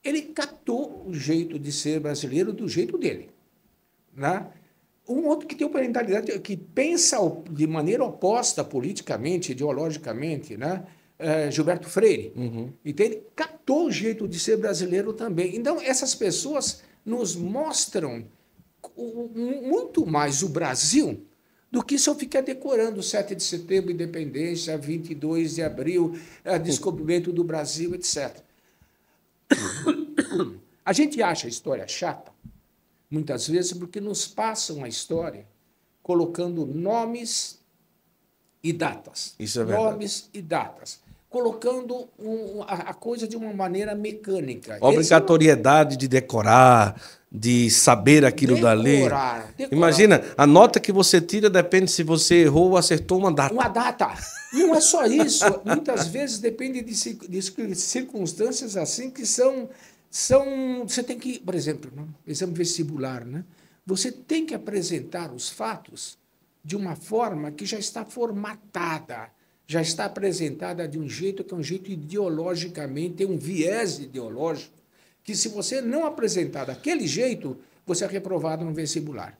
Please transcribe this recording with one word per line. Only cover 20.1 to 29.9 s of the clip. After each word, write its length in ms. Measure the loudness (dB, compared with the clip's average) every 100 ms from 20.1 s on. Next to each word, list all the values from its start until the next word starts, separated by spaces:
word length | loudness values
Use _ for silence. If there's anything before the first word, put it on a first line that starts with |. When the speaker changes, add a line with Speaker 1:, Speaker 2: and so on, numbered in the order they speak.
| 0 0 0
Speaker 1:
o 60 | -2
Brasil 760 | -2 -2 0 2 4 2 -2 -12 _ _ _ _
do 120 | -4
que 140 | -2 0
se 120 | 0
eu 40 | 0
ficar 240 | -2 -2
decorando 600 | -2 -8 -2 0 0 -4
sete 320 | -4 -4 -4 -6
de 60 |
setembro, 500 | -6 -6 0 0 0
independência, 840 | -4 -6 -6 -8 -4 -4 -4 -4 -6
vinte 340 | -4 -6 -6
e 40 |
dois 400 | -6 -2 0 -2
de 80 | -2
abril, 560 | -4 -4 -2 2 0 -2 -14 -14
é, 140 | -2 -2
descobrimento 760 | 0 -2 -2 -4 0 0 0
do 120 | -2
Brasil, 500 | -2 -2 -6 -6 -6
et 80 | -4
cetera. 400 | -4 -4 -6 -10 _ _ _ _ _ _ _ _ _ _ _
<coughs> 1000 | 0 0 -4 -2